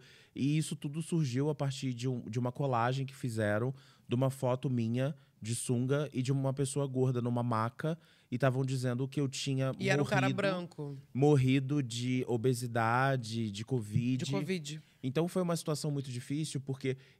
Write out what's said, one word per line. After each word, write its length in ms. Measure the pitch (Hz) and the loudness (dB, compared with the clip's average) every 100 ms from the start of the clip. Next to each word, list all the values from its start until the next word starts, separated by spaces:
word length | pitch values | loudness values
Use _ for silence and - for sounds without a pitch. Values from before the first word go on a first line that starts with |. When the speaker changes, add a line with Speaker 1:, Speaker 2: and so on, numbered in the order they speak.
| - - - | -2 -20 -14
Speaker 1:
E 240 | - 131 151 | -2 0 2
isso 160 | 147 156 | 0 -4
tudo 240 | 156 147 | -6 -6
surgiu 480 | 160 170 147 120 147 | -2 0 2 0 0
a 60 | |
partir 400 | 147 139 135 135 | 0 -4 -2 -4
de 140 | 120 131 | -2 -2
um, 120 | 123 - | -4 -4
de 100 | 117 | -2
uma 100 | 123 | -2
colagem 560 | - 143 123 117 131 135 | -2 0 2 2 0 -4
que 80 | |
fizeram 580 | - 127 110 104 104 123 135 - - - | -6 -4 0 2 2 0 -4 -12 -20 -4
de 60 | 120 | 0
uma 140 | 135 | 0
foto 380 | 131 127 127 143 | 0 0 0 0
minha 440 | 123 113 120 135 160 - _ | 0 0 0 -2 -4 -14 _
de 140 | 107 | -6
sunga 540 | 120 - 123 127 143 151 | -4 0 0 2 0 -2
e 80 | 120 | -2
de 100 | 127 | 0
uma 200 | 139 135 | 0 0
pessoa 320 | 135 135 143 139 | 0 -2 -2 -2
gorda 340 | 127 131 123 | 2 2 2
numa 200 | 120 120 | 0 0
maca, 520 | 120 110 113 - 156 160 - _ - | 0 0 0 -2 -6 -6 -10 _ -8
e 60 | 123 | 0
tavam 260 | 135 127 | 2 2
dizendo 420 | 135 135 127 120 135 | 0 0 -2 -2 -2
que 100 | 139 | -2
eu 80 | 139 | -2
tinha 440 | 135 - 131 131 127 | -2 -2 0 -2 -2
Speaker 2:
E 100 | 190 | 2
era 140 | 147 | 2
um 20 | |
cara 180 | 143 - | 4 4
Speaker 1:
morrido, 140 | - 185 | 2 2
Speaker 2:
branco. 640 | - 185 175 - 147 135 - | 0 -2 -6 -10 -10 -10 -8
Speaker 1:
morrido 680 | 120 143 147 131 135 135 147 | 4 6 8 6 4 2 0
de 420 | 127 117 123 127 - 113 123 120 123 | 0 -2 -2 0 0 2 2 2 0
obesidade, 760 | 117 113 120 135 135 107 113 113 | 0 2 4 2 0 -2 -4 -4
de 140 | 98 | -4
covid. 600 | 110 131 104 107 120 127 | -4 -4 0 0 2 0
Speaker 2:
De 60 | 123 | 0
covid. 520 | 135 151 185 147 156 - _ | -2 -2 -4 -6 -12 -16 _
Speaker 1:
Então 260 | 139 131 175 | -4 0 0
foi 140 | 190 | 0
uma 140 | 175 165 | 0 0
situação 340 | - 147 156 | -2 -2 -2
muito 200 | 143 135 | -2 -4
difícil, 500 | 123 - 143 156 139 | -6 -4 -4 -4 -4
porque 360 | 135 131 131 131 - - | -6 -4 -4 -4 -8 -8